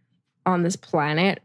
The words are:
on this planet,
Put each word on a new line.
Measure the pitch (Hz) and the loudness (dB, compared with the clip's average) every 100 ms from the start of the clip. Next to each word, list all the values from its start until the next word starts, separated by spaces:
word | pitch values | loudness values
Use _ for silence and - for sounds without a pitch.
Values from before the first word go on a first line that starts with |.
| _ _ _ _ | _ _ _ _
on | 180 175 | -2 0
this | 170 | 0
planet, | 196 - 170 147 156 190 - | -4 -4 -2 0 0 0 -2